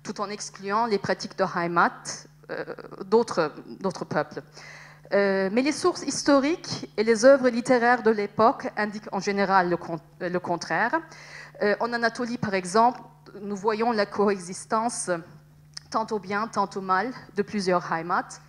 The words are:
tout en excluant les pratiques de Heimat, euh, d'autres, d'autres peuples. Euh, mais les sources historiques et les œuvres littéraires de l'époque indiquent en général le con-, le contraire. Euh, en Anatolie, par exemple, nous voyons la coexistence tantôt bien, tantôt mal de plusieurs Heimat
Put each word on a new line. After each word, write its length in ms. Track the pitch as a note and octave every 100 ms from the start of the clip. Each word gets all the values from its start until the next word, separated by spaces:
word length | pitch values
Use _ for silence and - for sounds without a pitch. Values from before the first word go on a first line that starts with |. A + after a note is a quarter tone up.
tout 180 | - G#3
en 100 | G3
excluant 580 | G#3 - - G3 G#3 A#3
les 100 | G3+
pratiques 400 | - F#3 - -
de 60 |
Heimat, 480 | F#3 F3+ E3+ E3+ G#3+ - - - - - -
euh, 160 | - - - - - G3
d'autres, 480 | A3 A#3 - D3+ D3+ - -
d'autres 240 | F#3+ - F3+
peuples. 360 | D#3 D3 - - - - - - - -
Euh, 360 | G3+ G3+ F#3+ F#3+
mais 100 | A3+
les 120 | C4+
sources 300 | D4 F4+ E4+
historiques 880 | - - - C#4 C#4 F4+ - - - -
et 80 |
les 220 | A3 A3+ B3+
œuvres 240 | C#4 B3+
littéraires 520 | A#3 B3 B3+ A#3 B3
de 100 | A3
l'époque 580 | G#3+ G3+ - A3 C4+ B3+ -
indiquent 340 | G#3+ G#3 -
en 80 | G3+
général 500 | F#3+ G3+ F#3+ F#3+ F3
le 60 | E3+
con-, 240 | - E3 - -
le 180 | F3+ F3
contraire. 580 | F3+ E3+ - E3 A3+ D#4+ E4 - - - - -
Euh, 140 | G#3 G#3
en 100 | A#3
Anatolie, 460 | A#3+ A#3 A#3 A#3+ A#3+
par 160 | G#3+
exemple, 480 | F#3+ F3+ G3+ A#3+ B3 - - - G3+
nous 160 | G3+ G3+
voyons 340 | G#3 G#3+ A#3
la 140 | A3 G3+
coexistence 1040 | - G#3 G3 F3 F#3 - A3 A#3 - - E3+ E3+ - - - - - -
tantôt 300 | A#3+ A3 G#3+
bien, 280 | F#3 G#3 A3
tantôt 320 | A3 G3 G3+
mal 320 | F#3+ F#3 A3+ B3 - -
de 60 |
plusieurs 500 | G3+ G#3+ F#3 F3 F3
Heimat 360 | E3 E3+ G3 C4+ -